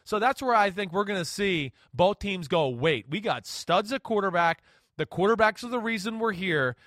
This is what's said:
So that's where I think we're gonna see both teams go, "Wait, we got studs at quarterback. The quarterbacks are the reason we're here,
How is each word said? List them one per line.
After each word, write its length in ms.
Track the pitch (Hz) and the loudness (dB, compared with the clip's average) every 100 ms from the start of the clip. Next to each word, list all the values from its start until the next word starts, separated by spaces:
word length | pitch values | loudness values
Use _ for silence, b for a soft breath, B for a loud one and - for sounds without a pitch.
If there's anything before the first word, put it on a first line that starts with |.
So 160 | - 214 | -4 0
that's 240 | 247 269 | 0 0
where 140 | 262 226 | 2 4
I 160 | 202 | 4
think 200 | 185 190 | 0 -4
we're 120 | 190 | -2
gonna 200 | 202 196 | -2 -2
see 460 | 151 - 202 170 135 b b | -4 -2 0 0 -4 b b
both 260 | 127 185 208 | 2 2 2
teams 300 | 202 190 139 | -4 -6 0
go, 180 | 170 139 | 2 2
"Wait, 380 | 120 160 123 123 | 0 0 0 -4
we 120 | 196 | -6
got 260 | 208 123 - | -4 -4 -8
studs 460 | - - 180 208 | -8 0 0 0
at 100 | 269 | -4
quarterback. 580 | - 208 196 175 170 165 b b b - | -2 0 0 2 2 0 b b b -8
The 100 | 151 | -4
quarterbacks 560 | - 196 220 220 - | 2 2 4 4 2
are 60 | 240 | -4
the 100 | 240 | -4
reason 400 | 220 220 214 226 | -2 -2 -4 -2
we're 140 | 226 | -2
here, 420 | 175 185 156 127 b | -2 0 0 0 b